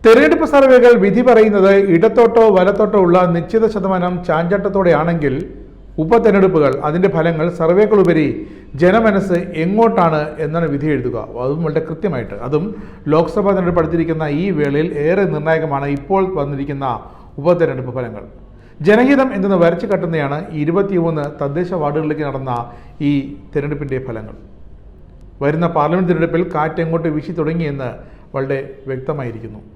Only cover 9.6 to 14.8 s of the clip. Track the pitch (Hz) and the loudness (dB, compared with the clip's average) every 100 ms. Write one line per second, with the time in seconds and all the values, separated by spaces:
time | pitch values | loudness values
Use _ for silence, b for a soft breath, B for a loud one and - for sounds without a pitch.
9.6 | 170 214 226 190 165 156 151 - 156 165 | -2 2 2 2 2 0 -4 -6 -6 -2
10.6 | 165 143 156 139 127 113 107 110 127 156 | -2 -2 -2 -2 -2 -6 -10 -6 -6 -4
11.6 | 160 156 156 156 202 135 101 101 127 151 | -2 -4 -6 -6 -4 -4 -8 -10 -4 -4
12.6 | 202 202 B B 147 156 165 208 196 190 | -4 -10 B B -2 0 0 -2 0 0
13.6 | 175 170 156 170 165 156 151 143 196 156 | 0 -2 -2 -2 -2 -4 -4 -2 -2 -2
14.6 | 147 143 | -2 -2